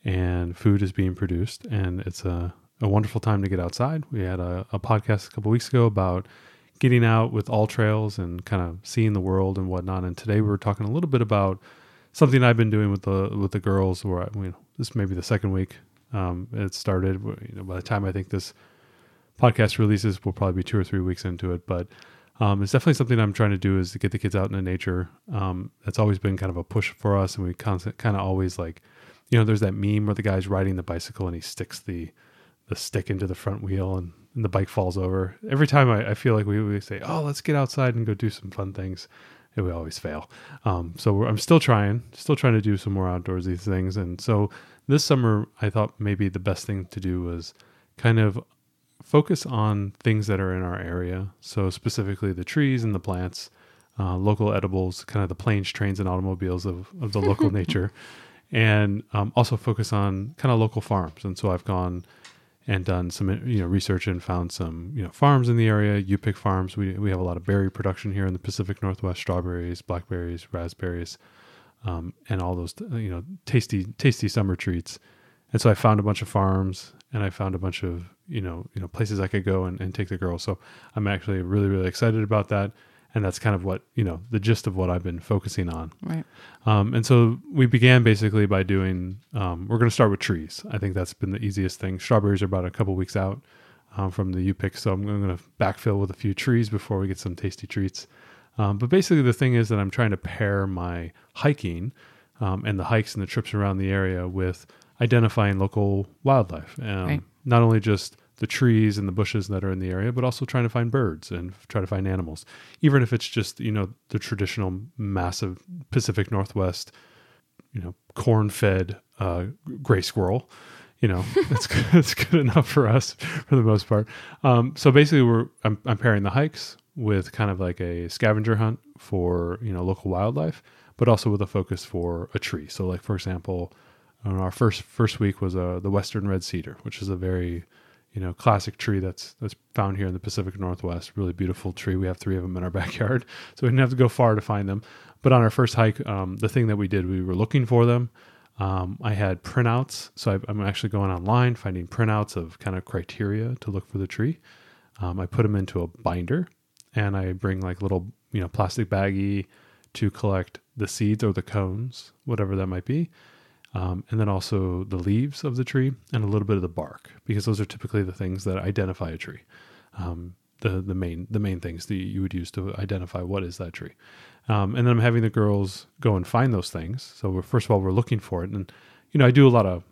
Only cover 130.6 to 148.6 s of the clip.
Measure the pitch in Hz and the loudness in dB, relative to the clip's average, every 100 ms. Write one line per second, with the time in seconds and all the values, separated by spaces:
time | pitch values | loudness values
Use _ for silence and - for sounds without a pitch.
130.6 | _ _ _ - 131 110 - 104 98 104 | _ _ _ 0 4 4 4 0 0 -2
131.6 | 92 92 - 92 85 85 - - - 82 | -4 -6 -6 -6 -4 -4 -4 -6 -4 -8
132.6 | 76 - 92 90 - 98 98 90 - 90 | -8 -6 -4 -4 -4 -6 -4 -6 -6 -6
133.6 | 87 _ _ _ _ _ 104 95 92 - | -6 _ _ _ _ _ -4 -2 -2 2
134.6 | 117 - - - 113 - 101 - 95 92 | 2 2 -10 0 0 2 -2 0 -4 -2
135.6 | 90 90 98 101 95 110 101 95 - 90 | -2 -4 0 0 -2 -4 -2 -2 -4 -8
136.6 | 80 - 113 - 98 92 92 92 87 85 | -8 -12 -14 -10 -6 -4 -2 -2 -4 -6
137.6 | - _ _ _ _ 107 92 90 123 104 | -12 _ _ _ _ -8 -8 -2 2 2
138.6 | 101 - - 98 92 - - _ 107 - | -2 -8 -2 -2 -2 -8 -18 _ -12 -12
139.6 | _ - 98 95 95 90 - - 95 98 | _ -2 -2 -2 -4 -4 -6 -6 -6 -6
140.6 | 92 90 87 85 - - 92 87 92 92 | -6 -4 -6 -6 -8 -4 -4 -2 -4 -4
141.6 | 95 87 - 92 92 90 - 92 90 90 | -8 -6 -4 -2 -2 -4 -4 -4 -4 -6
142.6 | 90 92 90 - 104 127 - - - - | -4 -4 -6 -4 -2 -2 -4 -20 -20 -2
143.6 | 127 131 127 127 123 - 120 107 - 104 | 2 4 2 4 2 6 4 4 0 -2
144.6 | 98 98 - - - _ 139 127 113 - | -2 -4 -8 -20 -20 _ 4 6 6 4
145.6 | 120 - 113 107 117 98 92 98 110 135 | 2 4 2 2 -4 -4 -4 -2 0 2
146.6 | 113 104 98 101 90 95 92 90 110 143 | 2 2 0 0 0 -2 -2 0 2 2
147.6 | 117 120 120 120 120 _ - _ _ - | 4 6 6 4 0 _ -20 _ _ -6